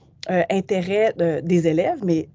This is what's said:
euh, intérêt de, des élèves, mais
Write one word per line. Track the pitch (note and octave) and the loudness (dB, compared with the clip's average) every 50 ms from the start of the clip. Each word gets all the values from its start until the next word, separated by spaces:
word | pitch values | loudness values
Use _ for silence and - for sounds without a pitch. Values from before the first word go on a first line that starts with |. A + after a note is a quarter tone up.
| _ _ _ _ - - | _ _ _ _ -8 -2
euh, | F#3+ F3+ E3+ - | 0 0 0 0
intérêt | F#3+ G3 F#3+ - G3+ F#3 F3 F#3 G3 G#3 A3 A3 - | 0 -2 -2 -2 -2 -2 -2 -2 0 0 2 0 0
de, | - E3+ E3+ D#3 - | 0 0 0 0 -2
des | D3+ E3 F3+ F3 D#3+ E3 | 0 2 2 2 4 2
élèves, | D#3+ D#3+ F#3 D#4 F4 D4 G#3 | 2 2 0 0 -2 -2 0
mais | F3+ E3 D#3+ - - - | 0 0 0 -2 -6 -12